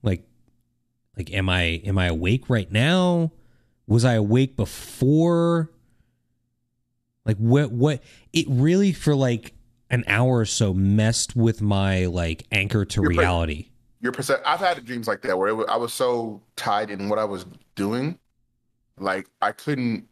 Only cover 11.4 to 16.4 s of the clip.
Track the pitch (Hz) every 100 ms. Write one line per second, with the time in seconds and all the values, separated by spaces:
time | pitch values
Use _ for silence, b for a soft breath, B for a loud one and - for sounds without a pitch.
11.4 | 113 107 104 98 98 95 90 87 85 80
12.4 | - 107 98 110 98 104 98 85 87 87
13.4 | 82 76 - _ _ _ 123 123 131 135
14.4 | 151 170 190 156 117 123 113 101 - 92
15.4 | 98 110 107 117 120 - 127 120 110 101